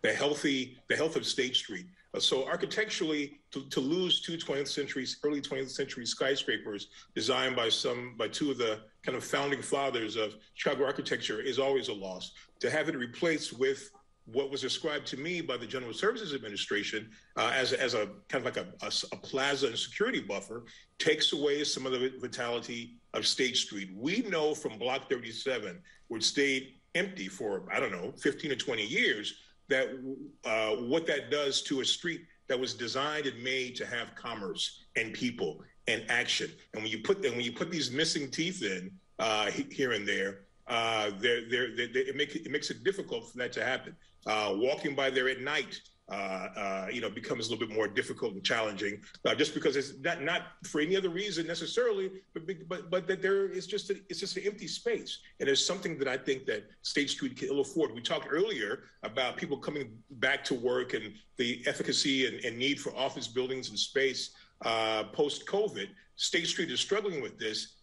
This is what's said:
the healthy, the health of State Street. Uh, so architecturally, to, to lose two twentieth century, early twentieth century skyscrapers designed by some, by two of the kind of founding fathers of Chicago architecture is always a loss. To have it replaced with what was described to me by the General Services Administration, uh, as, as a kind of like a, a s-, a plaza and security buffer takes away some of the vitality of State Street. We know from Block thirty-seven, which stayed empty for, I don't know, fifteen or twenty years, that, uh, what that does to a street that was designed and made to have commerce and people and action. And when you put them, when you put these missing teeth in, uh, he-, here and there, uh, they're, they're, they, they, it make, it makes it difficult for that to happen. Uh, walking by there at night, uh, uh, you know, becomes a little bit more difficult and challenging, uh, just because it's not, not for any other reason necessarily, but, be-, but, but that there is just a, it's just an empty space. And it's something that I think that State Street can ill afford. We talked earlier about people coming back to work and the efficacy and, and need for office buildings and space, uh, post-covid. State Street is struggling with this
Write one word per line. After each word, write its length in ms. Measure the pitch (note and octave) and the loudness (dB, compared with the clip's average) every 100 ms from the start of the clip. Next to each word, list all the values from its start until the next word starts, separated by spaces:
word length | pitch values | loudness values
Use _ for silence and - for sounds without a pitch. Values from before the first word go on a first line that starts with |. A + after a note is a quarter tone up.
the 100 | - | 2
healthy, 640 | - C#3+ D3 D3+ C3+ B2 - - | 2 2 2 2 2 -2 -8 -2
the 60 | |
health 220 | A2+ D#3 E3 | 2 2 2
of 80 | |
State 320 | - - B2+ - | 0 0 2 2
Street. 300 | - F#2+ - - - | 0 -8 -10 -18 -8
Uh, 80 | - | 0
so 260 | - C3+ C3+ | 2 4 2
architecturally, 920 | E3+ F3+ - G#3+ - D#3+ D3+ C#3+ - _ | 0 0 0 0 0 2 2 -2 -8 _
to, 140 | C#3+ C3 | -10 -2
to 100 | D#3 | 0
lose 400 | C3+ E3+ F#3 - | 2 2 4 2
two 160 | - E3 | 2 -6
twentieth 320 | - C#3 C#3+ | -2 0 0
century, 380 | - C#3 - B2+ - | -2 -2 -2 -4 0
early 160 | D3 D3 | 0 2
twentieth 300 | C#3 C3+ C3 | -2 -4 -4
century 340 | - C#3 - | -2 -4 -2
skyscrapers 840 | A#2 - C3+ C#3 - A2+ A2 G2+ - - - | -4 0 2 2 2 -2 -2 -6 -8 -16 -8
designed 420 | - A2+ B2+ C3 B2 | -4 2 2 2 2
by 140 | A2+ | 2
some, 440 | - C3+ B2 B2 A#2 | 2 2 -2 -4 -4
by 100 | A2 | -4
two 220 | - D3 | 0 0
of 80 | B2+ | 2
the 220 | A#2 G#2+ - _ | 2 0 -6 _
kind 140 | - B2+ | -4 -4
of 80 | |
founding 380 | - C#3+ C#3+ C#3 | 0 0 2 0
fathers 540 | A#2 D3 C#3 B2 A2+ A2 | 0 2 2 0 -2 0
of 180 | G#2+ - - | -2 -2 -20
Chicago 320 | - - C3 | -2 0 2
architecture 560 | C3+ C#3 C3+ B2 - A2 | 2 0 -2 -2 0 -2
is 180 | C3 B2 | 0 2
always 300 | C3+ C#3 A#2 | 4 4 0
a 60 | |
loss. 380 | G#2 F#2+ F#2 - - - _ | -4 -6 -6 -10 -14 -20 _
To 100 | A#2+ | 0
have 220 | D3+ D3+ | 2 2
it 40 | |
replaced 640 | D#3+ A#2+ - E3+ D#3 - A2 | 0 -4 0 2 2 0 2
with 320 | C3+ C3+ - - _ _ - | 2 2 -4 -18 _ _ -2
what 240 | A#2 C#3 | 0 0
was 100 | C3+ | -2
described 460 | - - D#3+ D3 B2+ | -2 0 0 -2 -4
to 100 | B2+ | -6
me 240 | D3+ F3 | -2 -2
by 160 | C#3+ B2 | -2 -4
the 100 | A#2 | -4
General 280 | C3 B2 | -6 -6
Services 400 | A2 G3 B3 G3+ | 0 0 0 -4
Administration, 760 | C#3 A2 G2+ - G#2 G2+ A2 G#2 - - - | -6 -6 -6 0 0 0 -4 -6 -18 -10 0
uh, 160 | A2 C3 | 2 4
as, 160 | B2 | 2
as 220 | C3 C3 | 2 2
a 160 | A#2 G#2 G2 - | 2 0 -4 -4
kind 160 | C#3 A#2+ | -2 0
of 80 | |
like 40 | A2+ | -2
a, 100 | F#2 F#2 | -6 -8
a 20 | G#2+ | -4
s-, 180 | - - | -2 -2
a 40 | - | -8
plaza 500 | - C3 C3+ C#3+ C3 | -4 0 2 2 2
and 120 | A2+ | 0
security 420 | - - G#3+ G3+ | -4 0 2 2
buffer 460 | G2+ G2 - A2+ - - - _ | 0 -4 -4 -12 -12 -20 -20 _
takes 340 | - D#3 - | 2 4 4
away 320 | D#3 C#3+ C#3+ | 4 4 4
some 200 | C#3+ - | 2 0
of 60 | C3 | 0
the 220 | B2+ C3 C3 | 2 0 0
vitality 760 | A#2+ A#2+ A#2+ A#2+ A2+ A#2 A#2 - _ | -8 -2 0 0 -2 -8 -8 -14 _
of 120 | A2+ A2 | 0 2
State 300 | - C3 A#2 | 4 4 2
Street. 340 | - G#2 F#2+ F#2+ | 0 -4 -8 -4
We 240 | C3 G3+ A3+ | 0 0 2
know 260 | E3+ D3+ | 2 2
from 240 | D3+ C3 A2 | 2 -4 -2
Block 320 | A#2+ C3+ - | -2 -2 0
thirty-seven, 680 | B2+ A2+ G#2+ C3+ B2+ G#2 F2+ - - - | -4 -2 -4 -2 -2 -2 -10 -16 -20 -8
which 140 | A2+ | 0
stayed 520 | - - C#3 C3+ B2+ - _ | 2 4 4 4 -2 -16 _
empty 320 | E3+ G3 F#3 F#2 | -2 -2 -2 -8
for, 380 | - A2+ F#2+ F2+ | -4 -2 -2 0
I 80 | G2+ | 0
don't 100 | B2+ | 0
know, 220 | F#2 F#2+ | -2 -6
fifteen 400 | - D3+ C3+ D#3 | 2 2 2 -2
or 40 | B2+ | -2
twenty 300 | - A#2 G#2+ | 0 0 0
years, 480 | C#3+ A3+ A2 A2 - - _ - | 2 2 2 -2 -8 -18 _ 0
that, 200 | C3 C3 C3 C3 C#3 - - | 2 2 -2 -6 -8 -10 -10
uh, 320 | B2 A2 A2 A2 | 0 2 4 2
what 300 | A#2+ D#3 D#3+ | 4 2 4
that 260 | D3 A#2+ | 0 2
does 300 | D3 C#3+ C3+ | 2 4 2
to 180 | - C3+ | 2 0
a 40 | |
street 360 | A#2+ - E3+ E3 - - _ | 2 0 0 -4 -8 -20 _
that 140 | B2+ | 0
was 140 | B2+ | 0
designed 520 | A2 A#2 B2+ C#3+ D3+ C#3+ | -2 -2 0 0 0 -2
and 160 | A2+ | -2
made 320 | B2 C3 B2 A#2+ | -2 -2 -2 -4
to 100 | G2+ | -4
have 280 | A#2+ G#2+ | -4 -6
commerce 680 | - A#2+ A2+ G2 F#2 - - - | -8 -8 -6 -6 -4 -4 -6 -6
and 180 | - A2+ | -2 -2
people 480 | G#2+ B2 A#2 E2+ D2+ - - - | 0 -2 0 -2 -4 -14 -8 0
and 160 | A2 A2 | 0 2
action. 440 | A#2+ B2 - - - - | 0 2 0 -2 -8 -10
And 120 | A2 | -6
when 80 | A2 | -4
you 80 | A2 | -4
put 200 | - G3 | 2 2
them, 120 | C3+ | 2
when 120 | A#2 | 0
you 80 | A#2+ | -2
put 200 | A#2+ E3+ | -2 -4
these 180 | F3 B2+ | -2 -2
missing 400 | B2+ D#3+ E3 C#3 | 0 2 0 -2
teeth 320 | - E3 F3+ | -2 -2 0
in, 300 | G#2+ F#2 F#2 G2 _ - | -2 -2 -6 -14 _ -2
uh, 280 | A2+ G#2+ G#2 | 2 4 2
he-, 200 | F#2+ C#3 | 0 -4
here 160 | - C3+ | 0 0
and 160 | A2 G2+ | 2 0
there, 360 | G2 G2 G2 - _ - | 0 0 -4 -16 _ -2
uh, 420 | A#2+ A2+ A2 G#2+ G2 | 0 2 2 0 0
they're, 300 | A#2+ A#2+ A2+ | 2 2 2
they're, 240 | A#2+ B2 | 0 0
they, 140 | A2 A#2+ | -2 -2
they, 120 | A#2+ | 0
it 160 | C3 C3+ | 0 0
make, 200 | D3 - | -2 -2
it 140 | - | -4
makes 180 | C#3+ - | -4 -4
it 140 | A#2+ | -2
difficult 440 | C3+ G3 - A#2 - | -2 -2 -4 -6 -8
for 60 | A#2+ | -6
that 140 | B2 | -4
to 100 | A#2 | -2
happen. 320 | A2+ B2+ - E3 - - - | 0 0 -4 -16 -20 -12 0
Uh, 260 | G#2+ G#2+ | 2 2
walking 400 | G2 B2 D3 D#3 | 4 4 2 0
by 140 | C#3 C3+ | 2 2
there 200 | C3 B2+ | 4 2
at 120 | C3 | 0
night, 400 | C3+ D3+ A#2 - - _ - | 0 0 -2 -8 -16 _ -8
uh, 40 | |
uh, 720 | G2 G2 F#2+ F#2+ A2 G2+ F#2+ F#2+ | -4 -2 -2 -4 -4 -2 -2 -2
you 80 | B2 | -4
know, 80 | G#2+ | -4
becomes 400 | G#2+ - B2 A2 | -4 -4 -2 -2
a 20 | |
little 160 | A2+ A#2 | -2 0
bit 80 | |
more 140 | A2 G#2+ | 0 2
difficult 460 | G2 - B2 A#2+ | 0 -2 -2 -4
and 100 | G2 | -2
challenging, 560 | - A#2+ A2 G2 G2+ G#2 - - | 0 2 2 0 -4 -4 -12 -2
uh, 100 | C3+ | 0
just 200 | A2+ D3 | 4 2
because 220 | D3+ D3+ C3+ | 4 2 2
it's 180 | C3 C3 | -2 -4
not, 200 | C#3+ D#3 | -2 0
not 200 | C#3+ E3+ E3+ - | 0 -2 -2 -14
for 160 | - D#3 | -4 0
any 140 | D3+ | 2
other 140 | G3 F#3 | 2 2
reason 380 | E3+ G#3 E3 D#3+ | 0 -2 -2 -2
necessarily, 640 | E3+ E3 - A#3+ G3+ F#3+ F#3+ - | -4 -2 2 4 2 0 -6 -12
but, 120 | F3 D#3+ | -10 -6
be-, 180 | F3+ E3 | -8 -6
but, 220 | F#3 F3 | -8 0
but 160 | F3+ F3 | -2 0
that 160 | F#3+ | 0
there 240 | F#3+ G3 G3 | 4 4 2
is 200 | F3+ F3 | -2 -4
just 220 | G#3 - | -6 -2
a, 60 | F#3+ - | -4 -4
it's 100 | F3 | -6
just 160 | G3 F#3 | -4 -2
an 60 | |
empty 220 | F#3 G#3 - | -4 -4 -8
space. 540 | - A#3 G#3 - - - - | -4 -2 -2 -2 -10 -12 -2
And 100 | C3 | 4
it's 160 | C3+ | 4
something 340 | - F#3 F3+ D#3+ | 4 0 -2 0
that 100 | C3+ | 0
I 100 | C3 | 0
think 260 | - C3 - | 0 -2 0
that 220 | G#2+ - - | -4 -4 -10
State 260 | - - C#3 | -2 0 0
Street 280 | - C3+ A#2+ | 0 -2 -2
can 100 | C3 | -2
ill 120 | C#3 | 2
afford. 340 | C3+ E3 D3 | 2 2 0
We 80 | A#2+ | 0
talked 240 | A#2 D#3+ C#3+ | -2 -2 0
earlier 540 | D3 G#3+ E3+ G#2+ A#2 - - | 2 2 2 -2 -4 -6 -10
about 340 | G#2+ G#2+ B2 A#2 | -6 0 0 0
people 180 | D#3+ C#3 | -4 -2
coming 360 | - D3+ B2 A2 - | -2 -4 -6 -10 -18
back 340 | C3+ C3 C3+ | -2 2 2
to 100 | - | 0
work 380 | C3 A#2+ B2 B2 | 0 2 2 0
and 220 | A#2 G#2+ G#2 - - | -2 -4 -12 -20 -2
the 240 | A#2+ A#2+ C3 | -2 0 -2
efficacy 600 | C3+ - B2+ D3+ C3+ B2+ | -2 0 2 4 4 2
and, 180 | G#2 | 0
and 140 | B2 A2+ | -4 0
need 200 | C3+ C#3+ | 0 0
for 160 | - | -2
office 340 | A#2+ C3+ C3+ A#2 | 0 -2 -2 -4
buildings 420 | A2+ B2+ C3 A#2+ | -2 0 -2 -4
and 80 | G#2 | -2
space, 540 | - C#3 C3+ B2 - - - _ A#2 | 0 2 2 2 -6 -10 -20 _ 0
uh, 380 | A2+ A2 A2 | 2 4 2
post-covid. 800 | G2+ - D3 - - G3 G#3+ D3+ G3 - - - | 0 2 2 2 0 2 2 0 -8 -10 -20 -2
State 320 | - F3 E3 | 0 2 0
Street 220 | - E3 | 0 0
is 100 | B2 | 0
struggling 420 | - F#3+ G3 E3 | 2 2 2 -2
with 160 | A2+ - | -4 -4
this 380 | A2 G#2 - - | -4 -2 -6 -12